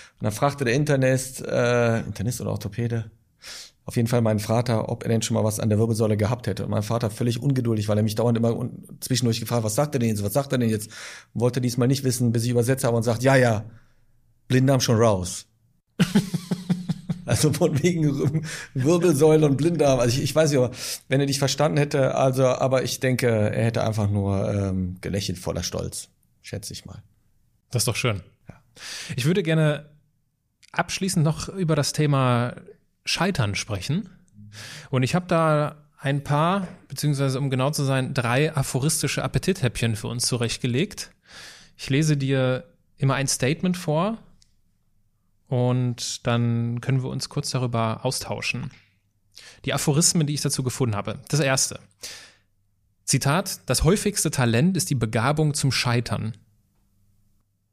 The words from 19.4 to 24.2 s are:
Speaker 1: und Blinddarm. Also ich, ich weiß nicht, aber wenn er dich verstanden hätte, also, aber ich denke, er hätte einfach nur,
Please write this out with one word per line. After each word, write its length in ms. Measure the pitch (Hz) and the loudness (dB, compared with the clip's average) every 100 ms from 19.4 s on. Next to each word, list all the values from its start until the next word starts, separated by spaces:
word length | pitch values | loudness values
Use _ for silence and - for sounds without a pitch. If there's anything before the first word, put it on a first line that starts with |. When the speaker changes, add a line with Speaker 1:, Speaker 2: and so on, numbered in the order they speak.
| 151 | 6
Speaker 1:
und 100 | 127 | 4
Blinddarm. 440 | 165 165 143 131 | 2 2 4 4
Also 180 | 120 127 | 2 0
ich, 60 | |
ich 120 | 147 156 | 0 2
weiß 140 | 160 | 4
nicht, 80 | 139 | 4
aber 120 | 120 - - - - | 2 -2 -10 -10 -2
wenn 140 | 135 | 0
er 60 | 139 | 0
dich 120 | 139 | 0
verstanden 380 | 135 - 151 156 | 0 2 2 2
hätte, 380 | 147 147 131 - | 2 2 2 2
also, 300 | 135 127 131 | 2 4 2
aber 380 | 123 131 131 | 4 2 2
ich 160 | 127 - | 0 -2
denke, 280 | 131 123 123 | 0 2 2
er 360 | 110 104 - | 4 2 2
hätte 200 | 113 113 107 | 0 2 0
einfach 240 | 110 101 | 0 2
nur, 420 | 104 | 2